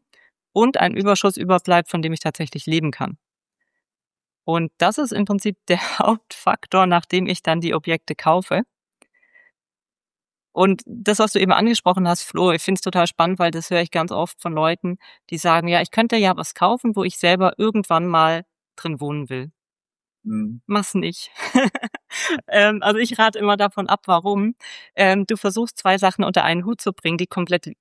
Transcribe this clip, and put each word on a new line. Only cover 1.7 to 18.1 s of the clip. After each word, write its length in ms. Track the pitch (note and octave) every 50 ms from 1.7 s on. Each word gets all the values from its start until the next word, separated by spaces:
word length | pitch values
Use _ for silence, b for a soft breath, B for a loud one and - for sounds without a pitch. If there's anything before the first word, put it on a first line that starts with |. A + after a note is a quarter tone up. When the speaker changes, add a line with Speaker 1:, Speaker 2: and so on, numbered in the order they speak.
| F3 F3 E3 -
Speaker 1:
von 120 | - E3+
dem 120 | D#3+ D#3+ E3
ich 60 | -
tatsächlich 460 | - D#3 - - D#3+ D3 - D3 - D#3
leben 240 | D#3+ D#3+ D#3 D3
kann. 260 | B2+ - C3+ - - - _ _ _ _ _ _ _ _ _ _ _ _ _ _ _ _ _ _ _ _ _ _ _ _ _
Und 260 | - E3 E3+ E3 D#3 - -
das 200 | E3+ F#3 G#3+ -
ist 140 | D4+ A#3+
im 140 | - - G#3
Prinzip 320 | G3 G#3 G3 - G#3+ F#3+ - _ -
der 120 | F3 F3
<laughs> 200 | - - - -
Hauptfaktor, 840 | - - A3+ A3 _ - - - - F#3 F#3+ - - - - F#3+ F#3 F3+
nach 180 | F3 E3+ -
dem 220 | - - F#3 F#3 -
ich 160 | F#3 - -
dann 180 | E3+ D#3+ E3+
die 120 | E3 E3 D#3
Objekte 400 | D#3+ - F3 E3 D#3+ _ - D3+
kaufe. 480 | - - D#3+ D#3+ F#3 F#3 - D#3 F3 A#3+ - _ _ _ _ _ _ b b b b b b b b b b b b _ _ _ _ _ _ _ _ _ _ _ _ _ _ _ _ _ _ -
Und 280 | - F#3 G3 F#3+ - - -
das, 320 | - A#3+ G#3 - G#3+ -
was 140 | G#3+ G#3+ -
du 60 | G3+
eben 120 | F#3+ F#3
angesprochen 560 | E3+ - G#3 A#3 A3+ - - F3+ F3+ F#3+ F#3 F3
hast, 160 | F3 - -
Flo, 280 | - - E3 F3+ F#3
ich 120 | D#3+ D#3+ -
find's 180 | - F#3+ F#3
total 240 | - F#3+ F3+ F#3 E3+
spannend, 320 | F3 - - E3 E3+ F#3 -
weil 140 | F3 E3+
das 180 | D#3+ E3 E3 -
höre 120 | F3+ E3+
ich 100 | F3 -
ganz 200 | - E3+ D#3+ F3
oft 300 | - F#2 E3 - - -
von 120 | - E3+ D#3+
Leuten, 440 | D#3 D#3 D#3+ E3+ - - F3 F3+ - b b b b b _
die 80 | E3+ D#3+
sagen, 300 | - F3 E3 E3+ E3+ F3
"Ja, 140 | F3 E3+
ich 100 | - -
könnte 240 | - A3 A3+ A#3 A#3 A3+
ja 180 | G3+ F#3 F3+
was 200 | E3+ D#3+ - -
kaufen, 400 | - F3 F#3 A#3 B3+ - A#3 G#3
wo 80 | G3+ F#3
ich 140 | F#3 - -
selber 360 | - F3 F3+ F#3 F#3+ F3+ - -
irgendwann 500 | G#3+ A3 G#3+ G#3+ F#3+ - E3+ E3 F3
mal 360 | F3+